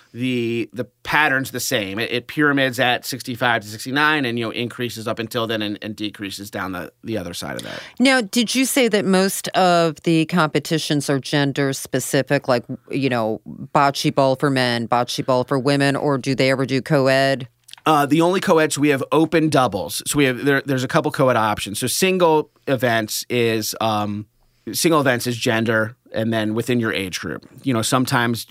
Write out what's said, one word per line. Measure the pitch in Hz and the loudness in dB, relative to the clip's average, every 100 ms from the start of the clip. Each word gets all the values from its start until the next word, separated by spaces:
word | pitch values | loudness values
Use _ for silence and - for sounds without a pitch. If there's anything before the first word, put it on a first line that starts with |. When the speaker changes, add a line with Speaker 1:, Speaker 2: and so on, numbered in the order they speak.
| _ | _
Speaker 1:
the, | 117 127 127 117 117 110 | -6 -2 -2 -2 -2 -4
the | 113 123 _ | -8 -10 _
pattern's | - 151 151 135 131 | -2 2 4 2 -2
the | 127 | -6
same. | - 123 98 98 | -2 -2 -2 -4
It, | 117 | -4
it | 123 120 | -4 -6
pyramids | - 151 139 131 120 | 0 2 2 0 0
at | 123 120 | 0 0
sixty-five | - 127 - 117 123 113 | -4 -10 -10 -4 0 0
to | 107 | -4
sixty-nine | 107 131 135 151 156 | -10 -6 0 0 0
and, | 131 117 | -2 -4
you | 113 | -4
know, | |
increases | 101 120 - 120 113 110 | -4 -6 -6 -8 -6 -6
up | 110 | -6
until | 113 123 110 | -6 -4 -2
then | 113 | -2
and, | 107 104 | -4 -6
and | 107 | -10
decreases | 104 107 - 101 95 101 | -8 -10 -8 -10 -10 -10
down | 104 95 | -8 -8
the, | 92 82 - | -8 -10 -14
the | - 110 | -8 -8
other | 87 | -6
side | 87 76 | -8 -10
of | 62 | -10
that. | 52 50 - - | -10 -12 -10 0
Speaker 2:
Now, | 254 262 | 2 4
did | 202 - 226 247 | 2 -2 0 0
you | |
say | 262 - 233 | 0 2 2
that | 202 | 2
most | 185 190 190 - - | 2 2 2 -2 -4
of | - 185 175 165 151 | 2 4 4 2 0
the | - 165 | 0 2
competitions | 156 175 156 151 143 160 - 147 139 | 2 2 2 2 0 -2 0 0 0
are | 139 | -2
gender | 123 151 139 135 139 | 0 0 0 0 -2
specific, | 131 - 135 - 143 131 143 - | -2 -4 -4 0 0 2 0 2
like, | 123 - 131 - | 0 -2 -12 -8
you | - 131 | -4 0
know, | 123 110 107 - - - | 0 -2 -4 -8 -14 -2
bocce | 156 143 139 156 | 2 2 2 -2
ball | 135 135 | 2 2
for | 131 147 | 2 0
men, | 135 123 117 117 | 2 0 0 0
bocce | 120 123 - | 0 -2 -4
ball | 135 127 | 0 0
for | 127 139 | 0 -2
women, | 123 143 139 | 0 2 2
or | 139 147 135 | 2 0 -2
do | 120 | -2
they | 131 131 | 0 2
ever | 131 131 | 2 0
do | 135 | -2
co-ed? | 113 151 131 135 135 135 131 _ _ - | 0 2 4 4 2 0 -6 _ _ -6
Speaker 1:
Uh, | - 156 | 2 2
the | 143 151 | 4 4
only | 170 190 | 4 2
co-ed, | 190 165 156 | 2 4 4
so | 147 | 2
we | 147 | 2
have | 139 - | 0 0
open | 143 160 170 156 | 2 2 2 2
doubles. | 143 127 95 80 - - | 4 2 0 -6 -6 -4
So | 147 | 2
we | |
have, | 135 123 | 2 2
there, | 131 139 | 0 0
there's | 135 131 | 0 -2
a | 127 | 0
couple | 156 151 | 0 0
co-ed | 139 135 120 | 2 2 4
options. | 110 104 - 98 | 2 0 -4 -4
So | 127 | -4
single | - 190 185 170 156 147 _ - | 0 0 4 4 4 0 _ -4
events | 131 120 113 113 - - | 0 2 0 -2 -6 -4
is, | 123 117 113 107 - | 0 0 0 -4 -4
um, | 113 107 104 104 107 _ _ _ - | -2 0 -2 -6 -10 _ _ _ -10
single | 110 175 160 | -2 2 4
events | 135 120 - | 4 2 0
is | 120 | -2
gender, | 127 113 113 113 110 - _ | 0 0 2 0 0 -6 _
and | - 113 | -4 -2
then | 113 107 | 0 -2
within | 110 113 123 | -2 -2 0
your | 113 | 0
age | 80 95 - | -2 -4 -6
group. | 92 65 - - | -8 -10 -12 -10
You | 139 | -2
know, | 117 | -2
sometimes | 110 131 127 131 117 113 - | 0 0 2 2 0 -2 -8